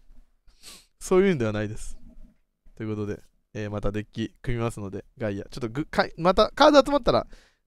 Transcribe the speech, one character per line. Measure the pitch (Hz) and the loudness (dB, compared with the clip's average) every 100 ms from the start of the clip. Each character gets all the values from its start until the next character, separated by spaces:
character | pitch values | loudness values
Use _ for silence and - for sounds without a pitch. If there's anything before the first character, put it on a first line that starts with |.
| - - - _ - _ - - _ _ | -16 -20 -20 _ -20 _ -20 -20 _ _
そ | - 185 | 2 4
う | |
い | 196 | 4
う | 160 | 2
ん | |
で | 110 | 0
は | |
な | 104 | -2
い | 104 | -4
で | 110 | -6
す。 | - - - - - _ _ _ - - | -8 -10 -14 -18 -20 _ _ _ -20 -12
と | |
い | 110 | -8
う | |
こ | 107 | -6
と | 104 | -6
で、 | 95 - _ _ 110 | -8 -12 _ _ -10
え | 107 | -8
ー、 | |
ま | 104 | -2
た | 101 | -2
デ | 104 | -2
ッ | 104 | -6
キ | - 110 - | -6 -8 -6
組 | - 120 | -4 -2
み | |
ま | 117 | -2
す | 110 | -4
の | 101 | -10
で、 | 98 - - | -10 -14 -8
ガ | 107 | -6
イ | 101 | -6
ア。 | 101 | -8
ち | - | -8
ょ | |
っ | |
と | 120 | -6
ぐ、 | 123 160 | -6 -4
か | - 185 | -2 -2
い、 | - | 0
ま | 165 190 | 0 4
た | 214 | 2
カ | - 302 | 6 6
ー | |
ド | 294 285 | 8 6
集 | |
ま | 285 | 2
っ | |
た | - | 2
ら、 | 120 - - _ _ | 0 0 -10 _ _